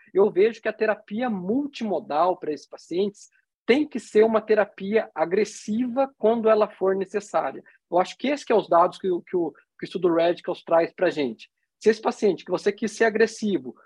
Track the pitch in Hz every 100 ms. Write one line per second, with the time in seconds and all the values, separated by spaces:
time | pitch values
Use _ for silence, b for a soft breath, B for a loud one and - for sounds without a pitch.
0 | b 180 208 170 220 220 220 214 220 202
1 | - 208 254 196 180 254 294 - 220 160
2 | 123 147 180 180 151 143 - - - 170
3 | 202 - - _ _ _ - 269 294 226
4 | - 208 226 220 214 214 202 - 196 214
5 | - - 165 190 202 - - 214 247 247
6 | 269 - 214 233 220 214 214 - 190 190
7 | 190 208 - 165 135 - b b _ 175
8 | 185 - 262 285 - 220 - 170 175 -
9 | 190 175 - 180 160 - _ _ 160 190
10 | 175 165 170 170 - - - 165 165 -
11 | 180 151 131 220 - _ _ _ 214 220
12 | 285 - 208 160 - 175 208 208 214 -
13 | 226 214 220 - 208 165 127 b